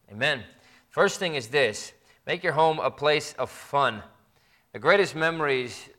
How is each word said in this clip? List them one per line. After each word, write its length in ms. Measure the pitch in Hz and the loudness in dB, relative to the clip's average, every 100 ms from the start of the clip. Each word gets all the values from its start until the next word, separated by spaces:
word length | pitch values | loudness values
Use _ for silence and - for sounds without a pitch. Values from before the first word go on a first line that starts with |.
| _ | _
Amen. 340 | 104 143 135 98 - _ _ _ | -4 -2 -2 -6 -20 _ _ _
First 280 | - 190 - | 2 2 2
thing 160 | 185 147 | -4 -4
is 140 | 113 | -2
this. 420 | 143 120 104 - - _ _ - | 2 2 0 -10 -18 _ _ -8
Make 160 | 170 | -2
your 120 | 175 | 0
home 260 | 147 160 156 | 2 2 2
a 100 | 131 | -2
place 460 | - 143 151 - - | 0 2 2 0 -6
of 120 | 123 | -8
fun. 520 | - - 143 131 107 - _ _ _ _ _ _ | -8 -6 0 0 0 -10 _ _ _ _ _ _
The 80 | 110 | -4
greatest 340 | 135 202 175 | 2 4 2
memories 760 | 147 160 165 147 131 123 101 - | 0 -2 0 0 0 -2 -10 -18